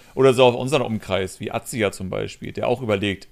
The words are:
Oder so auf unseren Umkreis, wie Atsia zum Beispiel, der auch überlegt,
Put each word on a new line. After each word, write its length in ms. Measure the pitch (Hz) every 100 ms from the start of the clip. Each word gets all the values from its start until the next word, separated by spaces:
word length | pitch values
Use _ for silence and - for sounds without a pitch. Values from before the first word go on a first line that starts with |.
| - -
Oder 180 | 135
so 100 | 120
auf 100 | 127 120
unseren 260 | 127 147
Umkreis, 560 | 113 110 - 95 95 -
wie 120 | 107
Atsia 400 | 117 - 123 98
zum 180 | - 92
Beispiel, 420 | 104 104 - -
der 140 | - 117
auch 120 | 123
überlegt, 460 | 113 101 101 92 -